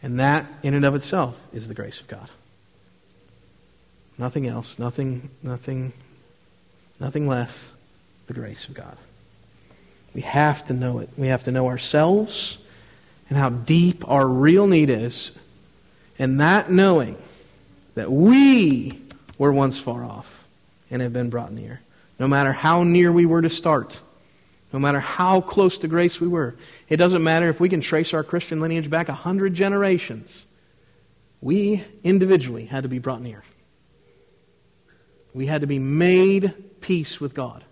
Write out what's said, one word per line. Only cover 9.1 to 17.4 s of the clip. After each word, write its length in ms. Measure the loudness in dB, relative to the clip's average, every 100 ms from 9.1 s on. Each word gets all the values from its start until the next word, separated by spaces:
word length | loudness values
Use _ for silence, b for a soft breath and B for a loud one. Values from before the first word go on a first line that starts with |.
| _ _ _ _ b b b b b b
We 100 | -12
have 440 | -4 0 0 0 -6
to 80 |
know 240 | -4 -4 -6
it. 100 | -8 -6
We 120 | -2
have 160 | -2
to 80 | -2
know 160 | -2 -2
ourselves 920 | -4 -2 2 4 2 0 -6 -12 -14 b b b b b b _
and 80 | -2
how 100 | 0
deep 580 | -2 0 2 2 0 0
our 220 | 2 2
real 380 | 4 6 6 6
need 240 | 4 4
is. 400 | 0 -4 -8 -14 -16 -20 -20 _ _ _ b b _
And 200 | -2 2
that 300 | 4 4 4
knowing 460 | 4 6 4 0 -10 B B